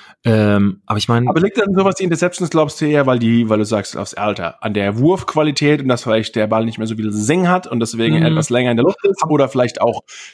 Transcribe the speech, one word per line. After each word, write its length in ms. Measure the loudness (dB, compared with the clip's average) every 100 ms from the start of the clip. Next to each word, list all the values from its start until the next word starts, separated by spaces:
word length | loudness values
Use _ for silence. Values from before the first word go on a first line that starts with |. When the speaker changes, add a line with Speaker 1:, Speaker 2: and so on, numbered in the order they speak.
| -20 _
Speaker 1:
Ähm, 580 | 0 2 4 2 0 -2 -6
aber 120 | -4
ich 80 | 0
meine 240 | 0 2
Speaker 2:
Aber 80 | 2
liegt 240 | 0 0
an 80 | 0 2
sowas 180 | 0
die 80 | 0
Interceptions, 480 | -2 0 -2 -2 -2
glaubst 300 | 0 0 -2
du 60 | 0
eher, 200 | 2 2
weil 140 | 2
die, 280 | 2 2 2
weil 100 | 0
du 60 |
sagst, 320 | 0 -2 -4 -8
aufs 180 | -10
Alter, 460 | -6 -4 -4 -8 -8
an 100 | -6
der 240 | -2 -2 2
Wurfqualität 840 | 2 2 -2 -2 0 0 2 2
und 40 | 0
dass 160 | -2
vielleicht 320 | 0 0 0
der 140 | -2 0
Ball 160 | 0
nicht 140 | -2 -4
mehr 100 | -6
so 80 | -4
viel 160 | -4
Sing 340 | -2 0 2 2
hat 220 | 0 -2
und 100 | -4
deswegen 380 | -2 0 2 2
Speaker 1:
Mhm. 100 | 2
Speaker 2:
etwas 240 | 0 0
länger 220 | 0 2
in 40 | 2
der 100 | 2
Luft 180 | 2
ist 200 | -2 0 0
oder 200 | 2 2
vielleicht 320 | 0 -2 0
auch 200 | 0 0 -8 -18 -18